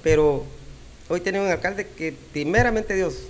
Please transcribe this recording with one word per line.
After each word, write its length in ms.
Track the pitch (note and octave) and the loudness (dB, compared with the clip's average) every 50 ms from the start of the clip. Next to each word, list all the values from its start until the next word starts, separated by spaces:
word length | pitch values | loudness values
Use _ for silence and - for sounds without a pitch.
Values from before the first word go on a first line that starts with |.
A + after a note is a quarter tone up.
Pero 420 | - D#3+ D#3 D3+ D3+ D3 C#3 C3 B2+ - - - - - - - - - - - - - | 4 4 4 6 6 4 2 0 -4 -10 -14 -18 -18 -18 -18 -18 -20 -20 -20 -20 -6 -4
hoy 120 | F3 F3+ | -4 -2
tenemos 240 | F3+ F#3+ F#3 G3 G3 | -2 -2 -2 0 0
un 60 | F#3+ | 0
alcalde 340 | E3+ D#3+ - F3+ G3+ G3 - - - | 0 0 -2 -4 -4 -4 -8 -10 -10
que, 200 | - D#3+ D#3+ C#3 - - - - | -6 -6 -6 -6 -8 -18 -10 -6
primeramente 640 | D3 D3 D3+ F#3 A3+ B3 A#3+ A3 G#3+ G#3+ - G3 | -4 -2 2 2 4 4 4 2 0 -2 -2 -2
Dios 240 | F#3+ F#3 E3 C3+ - - | 0 0 -2 -4 -8 -14